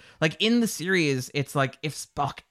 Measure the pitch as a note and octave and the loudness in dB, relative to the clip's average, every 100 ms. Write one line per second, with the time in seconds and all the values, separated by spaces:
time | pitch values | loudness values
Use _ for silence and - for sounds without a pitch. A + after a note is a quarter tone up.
0 | - - D#3+ - G#3+ A#3+ A3+ - E3+ F#3+ | -20 -2 -2 2 2 4 2 -2 0 2
1 | D3+ C3 B2 C#3+ C3 D3 C3 - D3+ - | 4 0 -2 -4 -2 0 -2 -2 -8 -8
2 | - - C#3 - _ | -10 -4 -4 -4 _